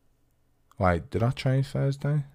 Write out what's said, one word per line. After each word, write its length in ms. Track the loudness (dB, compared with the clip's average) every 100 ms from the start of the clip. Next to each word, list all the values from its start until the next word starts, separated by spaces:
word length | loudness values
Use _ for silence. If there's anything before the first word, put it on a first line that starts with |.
| _ _ _ _ _ _ _ 0
Wait, 320 | 2 2 0
did 140 | -2
I 80 | 0
train 320 | 0 0 0
Thursday? 600 | 0 -2 -2 -2 -2 -2 -4